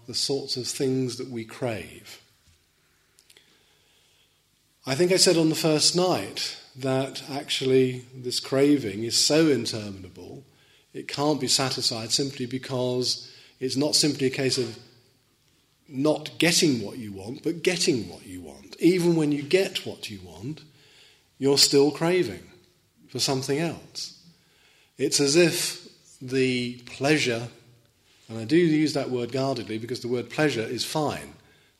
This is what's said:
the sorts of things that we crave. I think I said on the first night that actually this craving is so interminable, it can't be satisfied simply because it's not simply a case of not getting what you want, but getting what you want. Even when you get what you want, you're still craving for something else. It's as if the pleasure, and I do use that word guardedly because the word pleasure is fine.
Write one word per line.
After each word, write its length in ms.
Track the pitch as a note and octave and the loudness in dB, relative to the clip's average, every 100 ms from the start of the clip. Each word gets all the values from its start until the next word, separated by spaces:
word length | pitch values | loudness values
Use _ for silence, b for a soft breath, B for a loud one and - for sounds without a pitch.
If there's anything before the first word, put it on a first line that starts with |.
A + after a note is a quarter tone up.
| - | -8
the 80 | |
sorts 420 | A#2 - C#3 C#3 C3 | -4 -2 -2 -2 -6
of 100 | A#2+ | -6
things 500 | - C3+ C3 B2+ A2+ | -2 0 0 0 -4
that 120 | B2+ | -8
we 160 | A#2 | -8
crave. 760 | A2+ - B2+ G#2+ F2 - - - _ _ _ _ _ _ _ _ _ _ _ b b b b b b b b b b b _ _ _ _ - | -10 -6 -6 -4 -10 -18 -20 -20 _ _ _ _ _ _ _ _ _ _ _ b b b b b b b b b b b _ _ _ _ -6
I 80 | |
think 180 | C3+ F3+ | 0 4
I 40 | F#3 | 6
said 200 | F#3+ E3+ | 6 6
on 120 | D#3+ | 4
the 60 | |
first 400 | D3+ E3 D3+ - | 2 2 4 4
night 640 | E3 F3+ C3+ G2 - - - - B2+ | 2 2 0 -2 -8 -8 -10 -18 -6
that 460 | C3 C3 C3+ B2+ - | -2 0 -2 -8 -8
actually 760 | C3+ - - C3 C3 C3 B2+ A#2 | -8 -4 -2 4 4 4 0 -10
this 260 | C3 B2 B2 | -10 -6 -6
craving 640 | - C3+ C#3+ C#3+ A2+ G2 | -2 2 4 4 0 -4
is 120 | A2+ A2 | -2 0
so 320 | - D3+ D#3+ | 2 4 4
interminable, 920 | B2+ A2+ A2+ G#2 F#2+ F2+ E2+ F2+ C3+ - b b b b | 2 0 -6 -10 -12 -16 -18 -18 -18 -20 b b b b
it 140 | C3+ C3+ | -14 -10
can't 340 | - D3 C#3+ | -2 0 2
be 80 | A#2+ | 0
satisfied 640 | - C3+ B2+ A#2 A#2+ A2+ | 0 0 0 -2 -4 -2
simply 360 | - C#3 - B2 | -2 -2 -4 -6
because 840 | B2+ - B2+ B2+ B2+ B2 - B B B B | -6 -6 -2 0 0 -2 -4 B B B B
it's 160 | C3 C3 | -4 0
not 180 | D3+ | 2
simply 320 | - D3+ C#3 C3 | 2 2 2 -2
a 40 | |
case 280 | B2+ C3 B2+ | 0 0 0
of 180 | A#2 A2 - _ _ _ _ _ _ _ _ _ _ | -2 -8 -18 _ _ _ _ _ _ _ _ _ _
not 420 | C3 D3 D3 - - | 0 2 2 -2 0
getting 440 | D#3+ E3+ E3+ A#2+ | 2 4 4 2
what 160 | G2+ - | -2 -10
you 140 | G#2+ | -12
want, 320 | G2 G2 C3+ | -10 -12 -6
but 180 | D3 E3+ | -6 -2
getting 460 | F#3 E3+ - C3 F2+ | -2 0 0 0 -2
what 180 | - - | -12 -14
you 140 | F2+ | -14
want. 360 | D2+ C#2 - - | -14 -18 -20 2
Even 340 | E3 F#3 E3+ | 4 4 4
when 160 | E3 D3+ | 4 2
you 120 | C#3+ | 0
get 440 | C3+ F#3 G3 - A#2 | 0 0 2 -2 -8
what 240 | F#2+ - | -10 -12
you 80 | G2+ | -12
want, 380 | F2+ E2+ A2+ D#3 - b b b b b b _ | -14 -12 -12 -12 -16 b b b b b b _
you're 200 | C3+ C#3+ | 2 4
still 320 | - C#3+ C#3+ | 6 6 4
craving 520 | D3 E3 F#3 C3 F2+ - - _ _ _ _ - | 4 0 2 0 -4 -14 -20 _ _ _ _ -12
for 100 | B2+ | -4
something 400 | B2+ C3 B2 C#3+ | -2 -2 0 -2
else. 640 | E3 G#2+ - - - - - b b b b b b - | -2 -6 -14 -14 -14 -14 -20 b b b b b b -4
It's 240 | C#3 - | -2 2
as 160 | C#3 D#3 | 4 6
if 500 | E3+ - - - - - _ - | 6 4 -4 -8 -16 -20 _ -16
the 560 | C3 C3+ C3 B2+ B2 B2 - | -4 0 2 0 -2 -8 -16
pleasure, 640 | - C3+ D3+ B2 A2+ A#2+ - - _ _ _ b b - | -4 0 2 2 -2 -6 -14 -20 _ _ _ b b -12
and 100 | A2+ | -10
I 60 | |
do 120 | A2 D#3+ | 2 4
use 380 | F3 D3+ D#3 | 4 4 2
that 160 | C#3+ B2 | 0 -2
word 220 | B2+ A#2 | -4 -4
guardedly 460 | C3 C3+ B2 G2 G#2+ | -2 -2 -2 -6 -8
because 220 | A2+ B2 | -6 -8
the 80 | A#2 | -4
word 220 | B2 A#2 | -4 -4
pleasure 320 | - D3+ A#2 | 0 0 0
is 220 | A2+ A#2+ | -4 -4
fine. 500 | - D#3 D3 F2 D2 - b b b | -4 -2 -2 -4 -10 -18 b b b